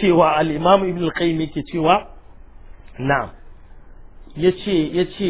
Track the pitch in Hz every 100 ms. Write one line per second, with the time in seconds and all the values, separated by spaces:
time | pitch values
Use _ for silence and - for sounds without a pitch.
0 | 196 170 160 151 160 151 170 196 190 175
1 | 165 - 170 160 160 156 - 170 160 202
2 | - - - - - - - - - -
3 | 131 139 101 - - - - - - -
4 | - - - 151 175 180 208 180 151 170
5 | 180 - 190